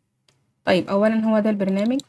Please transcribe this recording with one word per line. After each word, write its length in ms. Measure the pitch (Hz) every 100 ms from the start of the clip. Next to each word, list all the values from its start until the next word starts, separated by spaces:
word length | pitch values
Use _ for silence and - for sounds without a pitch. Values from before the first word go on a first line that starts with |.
| _ _ _ _ _ _ -
طيب، 240 | 185 156
أولًا 360 | 202 214 220 220
هو 140 | 220
ده 100 | 214
البرنامج، 500 | 202 190 190 220 269